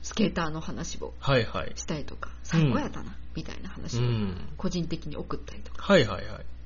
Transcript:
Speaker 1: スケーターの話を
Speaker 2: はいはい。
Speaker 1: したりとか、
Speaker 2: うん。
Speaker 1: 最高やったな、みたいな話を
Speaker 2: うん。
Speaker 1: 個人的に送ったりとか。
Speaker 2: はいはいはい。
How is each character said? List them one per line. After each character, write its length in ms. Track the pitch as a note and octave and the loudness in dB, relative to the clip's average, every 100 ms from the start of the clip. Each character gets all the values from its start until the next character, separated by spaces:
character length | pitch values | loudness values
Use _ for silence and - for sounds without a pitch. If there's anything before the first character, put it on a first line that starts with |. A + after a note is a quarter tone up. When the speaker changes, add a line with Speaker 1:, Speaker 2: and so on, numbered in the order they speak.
Speaker 1:
ス 120 | - | -4
ケ 120 | - F#3+ | 2 2
ー 60 | |
タ 100 | F3 | 2
ー 60 | - | -2
の 100 | G#3+ | -2
話 420 | - - E3 - | -4 -4 -4 -4
を 120 | B1+ - | -6 -2
Speaker 2:
は 200 | - C3+ | 4 4
い 60 | |
は 220 | G#2+ - - | 4 0 -2
い。 60 | - | -4
Speaker 1:
し 80 | |
た 120 | - D#3 | -4 -4
り 80 | |
と 100 | - | -4
か、 160 | - - | -4 -8
Speaker 2:
う 20 | |
ん。 40 | - | -8
Speaker 1:
最 280 | - E3 D3+ | 0 4 6
高 80 | B3+ | 4
や 80 | C#4 | 0
っ 40 | |
た 120 | - | -4
な、 140 | - - - | -8 -8 -8
み 80 | - | -6
た 120 | D#3 | -6
い 80 | - | -8
な 80 | - | -8
話 280 | - - A#2+ | -8 -4 0
を 40 | |
Speaker 2:
う 20 | |
ん。 480 | A#2+ A2+ G2+ F#2 - - | 2 2 0 -2 -6 -2
Speaker 1:
個 120 | F#3+ | 0
人 180 | F3 E3 | 0 0
的 200 | D#3+ D3+ | -2 -4
に 100 | - | -6
送 200 | - - | -4 -6
っ 40 | |
た 160 | - - | -6 -8
り 60 | |
と 100 | - | -6
か。 100 | - | -4
Speaker 2:
は 160 | - G3 | 6 8
い 80 | G#2+ | 8
は 140 | F#2+ | 0
い 60 | - | -4
は 140 | - | -6
い。 60 | - - | -6 -6